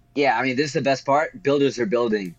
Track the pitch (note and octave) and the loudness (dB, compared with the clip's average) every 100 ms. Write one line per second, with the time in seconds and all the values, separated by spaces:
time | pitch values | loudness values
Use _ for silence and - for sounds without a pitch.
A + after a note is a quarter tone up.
0 | _ C#3 C#3 A2+ C3 B2 D3+ D#3 C3+ C3+ | _ 0 0 2 -2 -2 -2 -2 -2 -2
1 | - C#3 D#3+ G#2+ C3+ C#3+ C#3 A#2+ A2+ A#2 | 0 0 0 -4 0 2 2 0 -2 0
2 | A#2+ G#2+ F#2 | 0 -2 -4